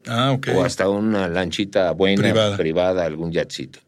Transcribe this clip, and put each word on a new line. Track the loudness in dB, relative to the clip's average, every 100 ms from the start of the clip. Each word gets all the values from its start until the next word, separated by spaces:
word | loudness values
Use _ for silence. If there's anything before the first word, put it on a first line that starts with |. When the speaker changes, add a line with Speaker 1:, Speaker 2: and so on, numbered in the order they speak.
| -6
Speaker 1:
Ah, | -2 0
ok. | 0 0
Speaker 2:
o | 0 0
hasta | 0 0
una | 2 0 0 0
lanchita | 0 -2 -2 -2 0 0
buena, | 2 2 4
Speaker 1:
Privada. | 2 2 2 0
Speaker 2:
privada, | 0 0 0 0 -2
algún | -4 -4
yatcito. | -2 -4 -8 -14 -16